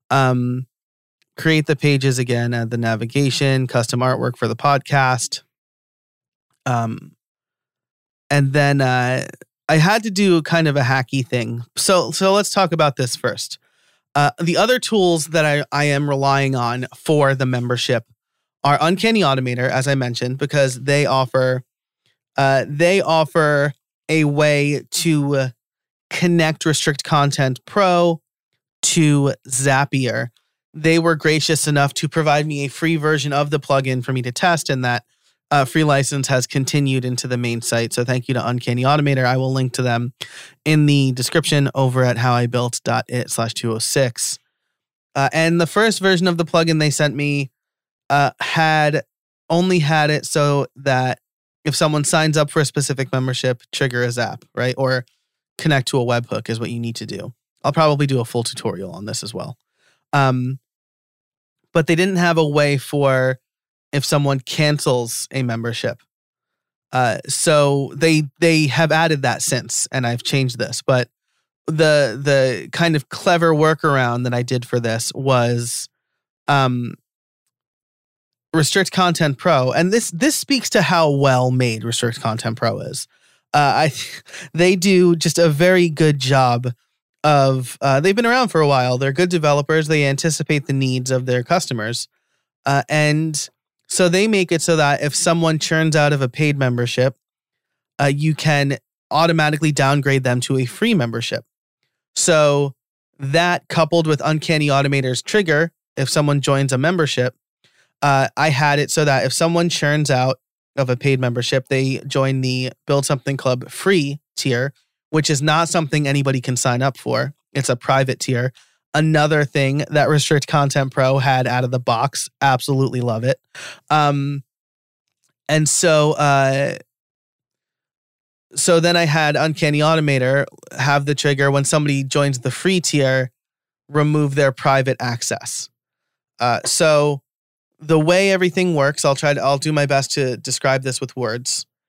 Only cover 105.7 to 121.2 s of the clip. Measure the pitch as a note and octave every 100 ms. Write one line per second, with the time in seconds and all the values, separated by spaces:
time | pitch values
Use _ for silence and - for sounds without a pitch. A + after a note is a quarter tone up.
105.7 | _ _ - C3+ D#3+ D3 C#3+ C#3 C#3 C3+
106.7 | B2+ D#3 F#3 C#3+ - B2 _ _ _ _
107.7 | _ _ - C#3+ C3+ C3+ - D#3 C3+ D3
108.7 | C#3+ - E3 D3 C3+ C3 - E3 E3+ E3+
109.7 | - D3 D3+ C#3+ B2+ C3 - _ _ _
110.7 | - B2+ B2 C#3+ B2+ B2 A#2+ A#2 C3+ -
111.7 | C3+ C3+ C3+ C#3 C#3 C3+ C3+ C3 B2+ B2+
112.7 | - - C#3+ C3+ C3+ - C3+ C3 B2+ -
113.7 | - F#3+ F#3 C#3 D3 _ - C3+ A#2+ C#3
114.7 | - _ _ _ D#3 D3+ C#3 D3+ D#3 E3
115.7 | F3 D3 D3+ C#3+ C#3+ C3+ C3 C3 B2 C3
116.7 | B2 C3+ - B2 A#2+ C#3 - _ C#3 C3
117.7 | A#2+ - C3+ C3+ B2+ - A#2+ C3 - _
118.7 | _ _ D#3 D#3+ D#3 D3+ D#3 C#3+ D3 C3+
119.7 | C#3+ - D3+ D#3 D3+ - D3 - D3+ C#3
120.7 | C#3+ C3+ C#3 C3 C3+